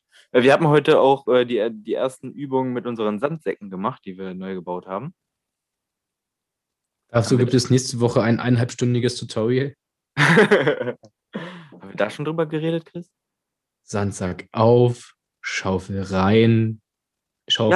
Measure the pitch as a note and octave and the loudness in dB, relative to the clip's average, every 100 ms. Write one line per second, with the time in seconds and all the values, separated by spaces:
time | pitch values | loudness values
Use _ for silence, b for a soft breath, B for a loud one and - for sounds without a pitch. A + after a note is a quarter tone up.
0 | _ b b B2+ B2+ D3+ D#3+ D3 C#3+ B2+ | _ b b 2 4 4 4 4 4 4
1 | C3+ C3+ - B2 B2 A2+ A2+ A2 A2 - | 4 2 2 2 2 -2 -2 -6 -6 -4
2 | C3 - C3 - C#3+ C3 B2+ B2 A#2+ A#2 | -4 -6 -14 -12 -4 -4 -2 -6 -6 -4
3 | G#2 G#2 C#3+ D#3+ G2 - G2+ F#2 G#2+ - | -4 -2 -6 -6 -8 -8 -10 -8 -6 -8
4 | G2 F#2 F#2+ F#2 F#2+ F#2 E2+ F2+ F#2 G2+ | -14 -14 -12 -10 -10 -10 -8 -10 -8 -10
5 | D3 - _ _ _ _ _ _ _ _ | -10 -16 _ _ _ _ _ _ _ _
6 | _ _ _ _ _ _ _ _ _ _ | _ _ _ _ _ _ _ _ _ _
7 | _ A#2+ A2 B2+ B2 B2+ - B2+ - A#2 | _ -2 2 2 4 2 4 2 0 -2
8 | A#2+ B2+ A2 A2+ B2 A#2+ A#2+ - B2 A#2+ | 0 2 2 2 0 0 -2 -2 -2 0
9 | A#2+ A#2+ A2+ A#2 A2 B2+ C#3 - _ _ | -2 -4 -8 -4 -2 -2 -4 -10 _ _
10 | _ - D3 E3+ - G3 C#3+ C3 B2 - | _ 0 4 4 4 4 2 -2 -4 -10
11 | - _ _ F#3+ E3+ F3+ D3+ - G2+ F#2 | -16 _ _ -14 -14 -16 -20 -20 -12 -4
12 | G#2 - D3 E3 D#3 D#3 E3 E3 - E3+ | -4 -4 -6 -4 -4 -4 -4 -4 -8 -14
13 | - _ _ _ _ _ _ _ - G#2 | -16 _ _ _ _ _ _ _ -8 -4
14 | G2 - F#2 E2+ - - A2+ A#2+ B2 A#2+ | -4 -4 -8 -8 -8 0 4 4 4 0
15 | - _ _ _ - - F#2+ F#2+ - G2 | -12 _ _ _ -10 -6 -4 -4 -6 -8
16 | F#2+ F#2+ F#2+ A2+ A2+ A2+ A2+ A2 _ _ | -4 0 2 4 4 4 0 -4 _ _
17 | _ _ _ _ - - A2 | _ _ _ _ -4 0 2